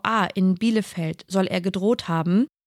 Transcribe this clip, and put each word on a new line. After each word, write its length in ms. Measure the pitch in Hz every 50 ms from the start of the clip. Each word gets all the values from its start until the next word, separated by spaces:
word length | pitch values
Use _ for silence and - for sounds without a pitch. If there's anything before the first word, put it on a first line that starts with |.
| -
A 220 | 202 226 220 185
in 280 | - - 202 185 185 185
Bielefeld 720 | 175 220 233 220 220 196 - - 180 165 160 - - -
soll 220 | - 185 190 190 -
er 120 | - 185
gedroht 460 | 175 190 185 190 185 214 247 240 -
haben, 400 | - 165 165 160 170 180 208 262 - _ _ _